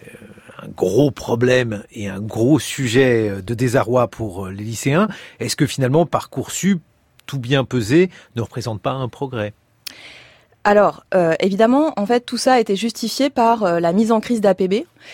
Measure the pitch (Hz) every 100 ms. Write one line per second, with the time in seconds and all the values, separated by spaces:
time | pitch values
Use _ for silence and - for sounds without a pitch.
0 | - - - - - - - - 92 110
1 | 143 - - 117 123 127 120 101 - -
2 | 101 95 107 110 120 147 - - 127 120
3 | 131 113 107 98 92 113 127 123 107 127
4 | 113 - 110 90 95 98 107 110 139 156
5 | 214 - - - 117 - 139 - 127 151
6 | 170 110 - 135 - - 185 185 _ _
7 | _ _ - 139 120 139 127 127 104 160
8 | 185 - - 113 101 120 113 107 139 131
9 | 123 - 135 123 104 - _ _ - -
10 | - - - _ _ _ 202 208 180 147
11 | - 190 165 160 196 190 226 269 311 -
12 | 202 240 240 240 262 254 214 196 226 -
13 | 220 - 277 262 233 233 190 170 170 190
14 | 220 220 214 233 202 190 185 208 339 _
15 | -